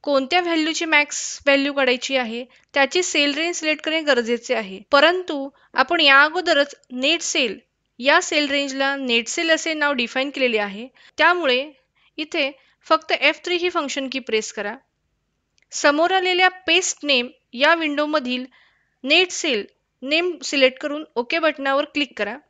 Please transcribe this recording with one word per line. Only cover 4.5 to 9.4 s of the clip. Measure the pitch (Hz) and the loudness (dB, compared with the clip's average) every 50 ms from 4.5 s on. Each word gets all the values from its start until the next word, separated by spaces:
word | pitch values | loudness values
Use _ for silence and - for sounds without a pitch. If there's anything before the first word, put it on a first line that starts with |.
| 254 | -4
आहे, | 226 220 190 190 196 214 _ | -4 -4 -6 -12 -14 -6 _
परंतु | - 277 285 320 359 370 359 359 320 285 269 285 _ _ _ _ _ | 4 6 6 6 4 0 -4 -6 -6 -6 -6 -8 _ _ _ _ _
आपण | - 269 - 349 339 | 0 0 2 2 4
या | 320 285 269 269 285 | 6 8 8 8 8
अगोदरच | 311 311 359 349 349 330 285 285 285 - _ _ _ | 6 4 -2 0 2 2 2 2 0 -4 _ _ _
नेट | 247 247 254 285 330 330 | -10 -4 -2 0 0 -2
सेल | - - - 330 269 226 190 - _ _ _ _ _ _ _ _ | -2 -4 -2 -2 -2 -2 -4 -8 _ _ _ _ _ _ _ _
या | 240 269 302 339 | 0 4 4 4
सेल | 349 - 349 302 294 277 | 2 2 -2 0 0 0
रेंजला | 277 285 277 277 262 269 269 277 277 | -2 -2 -2 -4 -4 -2 -2 -2 -2
नेट | 277 269 247 233 233 233 226 | -4 -4 -2 -2 -2 -2 -2
सेल | - - | -6 -4